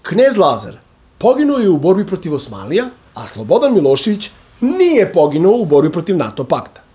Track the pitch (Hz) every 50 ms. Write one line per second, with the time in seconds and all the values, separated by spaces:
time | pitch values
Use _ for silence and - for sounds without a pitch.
0 | - - 170 214 262 277 254 208 180 143 123 104 104 90 - - _ _ _ _
1 | _ _ _ _ - 240 254 277 302 285 285 254 226 196 170 143 139 180 190 196
2 | 202 202 190 - - 165 151 127 - 120 107 95 95 107 156 220 247 254 - _
3 | _ _ _ - 110 - - 107 110 107 170 240 285 269 240 190 147 135 135 131
4 | - 220 208 - - - - _ _ _ _ - - 262 359 370 359 349 320 247
5 | 190 - - 175 151 147 143 156 170 190 220 247 214 151 147 143 147 156 160 170
6 | 160 - 190 170 123 107 104 - 131 - 160 127 - - _ - _ _